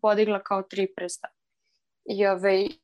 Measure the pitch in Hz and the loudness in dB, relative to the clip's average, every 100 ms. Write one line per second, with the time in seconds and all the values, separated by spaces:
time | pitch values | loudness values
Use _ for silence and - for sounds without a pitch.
0 | 214 208 214 202 - 196 190 190 190 - | 2 2 2 0 -2 -4 -4 -4 -4 -4
1 | 180 - - _ _ _ _ _ _ _ | -10 -10 -14 _ _ _ _ _ _ _
2 | - 202 202 190 196 190 202 - | -8 0 2 2 2 2 0 -6